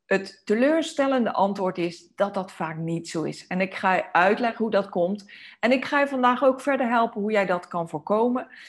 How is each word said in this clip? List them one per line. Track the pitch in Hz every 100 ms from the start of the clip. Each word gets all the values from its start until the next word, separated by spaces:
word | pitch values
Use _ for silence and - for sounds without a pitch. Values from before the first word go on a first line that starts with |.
| -
het | 190 196 -
teleurstellende | - 214 269 330 311 - 269 262 220
antwoord | - 196 196 185 185
is | 175 - -
dat | - 202
dat | 196 185
vaak | - 160 160
niet | 165 165 165
zo | 170
is. | 151 151 -
En | 185
ik | 190
ga | - 190
je | 185 -
uitleggen | 170 185 220 240 -
hoe | 220
dat | 190 196
komt. | 180 175 202 - - - -
En | 226
ik | 262
ga | - 294
je | 277
vandaag | 269 247 247
ook | 269 262
verder | 285 269 240
helpen | 240 226 214
hoe | 208
jij | 214 190
dat | 175 -
kan | 175 165
voorkomen. | 151 - 214 240 247 - -